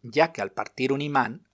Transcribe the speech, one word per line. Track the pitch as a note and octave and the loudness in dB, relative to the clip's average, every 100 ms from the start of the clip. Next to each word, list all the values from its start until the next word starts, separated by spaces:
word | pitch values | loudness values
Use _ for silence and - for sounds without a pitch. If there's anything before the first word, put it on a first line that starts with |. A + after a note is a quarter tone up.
ya | A#2+ C#3 E3 | -2 2 2
que | - | 0
al | G2 | -6
partir | - G#2+ - C3 | -6 -8 -2 0
un | C#3 | 0
imán, | D3 C#3+ A2 C3+ - | 0 0 0 -4 -18